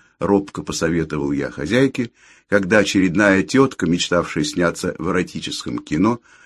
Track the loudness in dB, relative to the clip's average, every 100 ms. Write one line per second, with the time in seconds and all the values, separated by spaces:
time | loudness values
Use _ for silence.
0 | _ _ 0 2 0 -8 -10 -4 -2 0
1 | -2 -4 -4 -4 -4 -6 -2 2 2 0
2 | -8 _ _ _ _ 0 2 2 4 2
3 | 2 4 4 4 2 2 2 2 0 0
4 | 0 0 0 -2 -4 -2 -2 -2 -6 -6
5 | -4 -2 -2 -6 -10 -10 -8 -8 -4 0
6 | 2 0 _ _